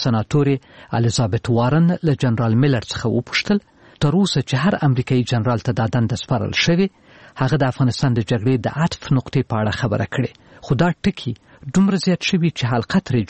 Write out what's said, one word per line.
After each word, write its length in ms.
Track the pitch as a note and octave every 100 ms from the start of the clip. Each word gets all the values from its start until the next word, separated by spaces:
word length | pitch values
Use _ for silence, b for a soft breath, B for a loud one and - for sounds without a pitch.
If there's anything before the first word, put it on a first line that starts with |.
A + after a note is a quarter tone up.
سناتورې 560 | C3+ A2+ G#2 D3+ C#3 C3+ B B B A2+
الیزابت 540 | A#2 - A2+ A2+ - A#2
وارن 300 | B2 D3+ E3+ F3+
له 100 | D#3+ C3+
جنرال 340 | B2+ A2+ A#2 A2+
میلر 260 | C#3+ B2 -
څخه 160 | - A#2
وپوښتل، 560 | A2 - - - G#3 B B B B
تر 100 | D3 E3+
اوسه 220 | F#3+ C#3+
چې 140 | - B2+
هر 100 | F3 - C#3+
امریکایي 360 | B2 - B2+ A#2+
جنرال 300 | A#2+ A2 A2+ -
ته 60 |
دا 140 | A#2 A2+
دنده 220 | B2+ A2 G#2+
سپارل 320 | - B2 G2 F#2+
شوې، 240 | - E3+ F#3+ B B B B -
هغه 140 | C3+ D3
د 60 | C3+
افغانستان 420 | - B2+ - C#3
د 60 | A#2 G#2+
جګړې 240 | A#2 A#2 C3
د 40 | G#2+ C#3+
عطف 300 | E3+ - - C3
نقطې 260 | - C#3+ -
په 60 | A2
اړه 120 | G#2+ -
خبره 260 | A#2+ G#2+ G#2+
کړې، 160 | - A#2+ B B B
خو 100 | - B2
دا 60 | F3 -
ټکي 280 | - - B2 A2+ B B C#3+
دومره 220 | F3+ G3 F#3+
زیات 180 | - F3 -
شوي 220 | F#3 E3
چې 140 | - A#2
حلقه 260 | A#2+ - F#3+ -
ترې 160 | B2